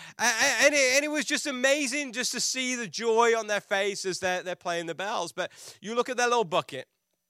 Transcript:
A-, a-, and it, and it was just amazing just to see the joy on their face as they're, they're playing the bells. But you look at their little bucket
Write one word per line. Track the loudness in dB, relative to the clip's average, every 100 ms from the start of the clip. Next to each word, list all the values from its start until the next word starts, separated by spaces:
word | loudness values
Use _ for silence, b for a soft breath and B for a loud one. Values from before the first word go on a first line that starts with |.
| B B
A-, |
a-, | 0 4 2 6 4
and |
it, | 6 4 4
and | 2
it |
was | -2
just | -2 -2 -2
amazing | 0 2 2 0 -4 -4
just | -4 -4
to | -2
see | -4 -2 -4 -4
the | -6
joy | -4 2 4 4
on | 4 0
their | -4
face | 0 0 0 -2 -4
as | -2
they're, | -2 -2
they're | -4 -6
playing | -4 -4 -4
the | -6
bells. | -4 -4 -6
But | -6 -8 B B B
you | -6 -2
look | -2
at | 0
their | 2
little | 2
bucket | 2 -2 -2 -8 -14 _ _ _